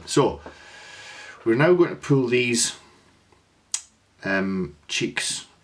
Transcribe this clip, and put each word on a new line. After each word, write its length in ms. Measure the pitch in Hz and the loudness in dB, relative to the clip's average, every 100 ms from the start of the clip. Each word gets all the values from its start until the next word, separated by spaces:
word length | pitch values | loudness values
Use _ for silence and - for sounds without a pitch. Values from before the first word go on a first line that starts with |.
| - | -2
So, 360 | - 143 - - - - - - - - - - - - | 2 2 -2 -12 -20 -20 -20 -20 -20 -20 -20 -20 -6 0
we're 100 | 117 | 4
now 180 | 160 | 4
going 160 | 180 165 | 6 4
to 60 | 185 | 0
pull 320 | - 139 123 | 0 2 4
these, 480 | 123 123 117 - - - _ _ _ _ _ _ _ _ - - _ _ _ | 2 2 0 -2 -4 -16 _ _ _ _ _ _ _ _ -10 -10 _ _ _
um, 520 | 95 98 95 95 87 - - | -4 -2 0 -2 -6 -10 -10
cheeks, 580 | - - - - - - _ | -4 -4 -4 -6 -8 -12 _